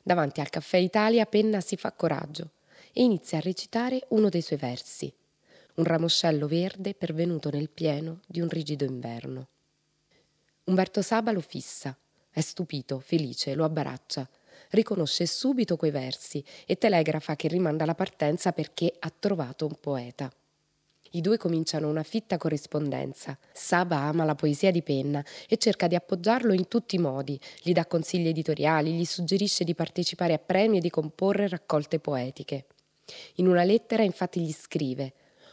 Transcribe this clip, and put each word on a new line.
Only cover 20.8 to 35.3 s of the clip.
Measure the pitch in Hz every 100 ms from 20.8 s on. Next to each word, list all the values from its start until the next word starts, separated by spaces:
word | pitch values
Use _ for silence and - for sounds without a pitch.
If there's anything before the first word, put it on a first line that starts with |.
| _ _ _
I | 170
due | 175 226
cominciano | 170 160 160 156 151
una | 156
fitta | 156 226 - 175
corrispondenza. | 165 151 - 151 143 131 135 - - 139 _
Saba | - - 175 180 151
ama | 147 165
la | 156 151
poesia | 156 147 190
di | 175
Penna | - 139 143 143 147 - -
e | -
cerca | 220 185 170
di | 175
appoggiarlo | - 185 185 247 240
in | 185 185
tutti | 233 - 180
i |
modi, | 151 135 135 139 - -
gli | 170
dà | 175 165
consigli | 165 156 180 165
editoriali, | 160 160 151 147 160 156
gli | 165
suggerisce | 170 - 165 190 202 - 170
di | 170
partecipare | 165 - 170 - 175
a | 156
premi | - 185 220 202
e |
di | 170
comporre | - 156 - 190 202 202
raccolte | 170 - 151 147 156
poetiche. | 151 135 127 - 127 139 - _ _ _ - - - -
In | 185
una | 175 180
lettera | 226 - 226
infatti | 208 - 180 180
gli | 165
scrive: | 156 - 165 139 127 135 - _